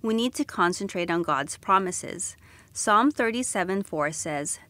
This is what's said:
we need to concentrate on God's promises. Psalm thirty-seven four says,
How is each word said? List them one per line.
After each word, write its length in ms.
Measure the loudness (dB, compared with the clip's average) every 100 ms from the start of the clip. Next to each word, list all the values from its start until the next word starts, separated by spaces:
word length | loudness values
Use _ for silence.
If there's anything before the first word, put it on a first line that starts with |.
we 120 | 2
need 220 | 2 0 -2
to 100 | -4
concentrate 640 | 2 0 2 -6 -4 -2
on 140 | -2
God's 340 | 0 -2 -2 -8
promises. 800 | 2 2 2 -6 -8 -8 -10 -10 -20 -20 -16
Psalm 400 | -4 4 6 6
thirty-seven 720 | 2 0 0 -2 -2 0 -2
four 280 | -2 -2 -2
says, 480 | -2 -6 -4 -4 -8 -10